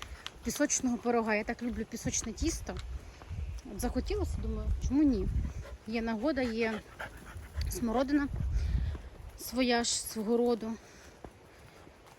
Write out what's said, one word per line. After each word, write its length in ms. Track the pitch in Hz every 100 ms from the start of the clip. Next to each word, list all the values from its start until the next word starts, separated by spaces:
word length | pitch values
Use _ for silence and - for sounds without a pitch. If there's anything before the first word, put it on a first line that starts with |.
| - - - -
пісочного 520 | 233 - 294 - 254 240
пирога. 380 | 240 233 220
Я 100 | 214
так 180 | 220 233
люблю 220 | 240 214
пісочне 480 | 220 233 254 - 233
тісто. 440 | 190 320 - - 180 - - - - - - - - -
От 80 | 202
захотілося, 580 | 240 254 - 415 339 -
думаю, 260 | 220 220 214 - -
чому 140 | 269
ні? 260 | 294 214 190 - - - - - -
Є 160 | 233
нагода, 400 | 226 214 277 269
є 380 | 247 220 226 214 - - - - - - - - -
смородина 580 | - 233 233 269 285 285 - - - - - - - - - - -
своя 460 | - 240 247 240
ж, 160 | 233 -
свого 360 | - 220 208 233
роду. 360 | 240 226 220 220 - - - - - - - - - - - - -